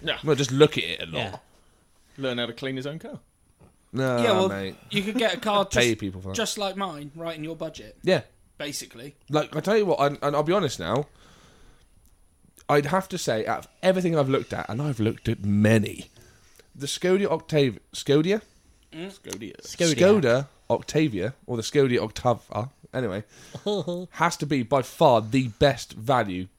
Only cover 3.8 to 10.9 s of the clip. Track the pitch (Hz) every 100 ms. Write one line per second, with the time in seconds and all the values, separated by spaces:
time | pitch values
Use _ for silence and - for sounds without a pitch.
3.8 | _ 123 131 123 120 185 190 196 196 -
4.8 | - 202 196 220 226 175 214 202 190 -
5.8 | 123 110 101 92 95 95 214 - 143 190
6.8 | 196 147 147 151 165 160 156 160 160 -
7.8 | 107 - 165 175 - _ _ _ 147 -
8.8 | 123 113 135 - _ 151 147 160 170 214
9.8 | 202 151 143 143 143 143 151 190 160 -
10.8 | 85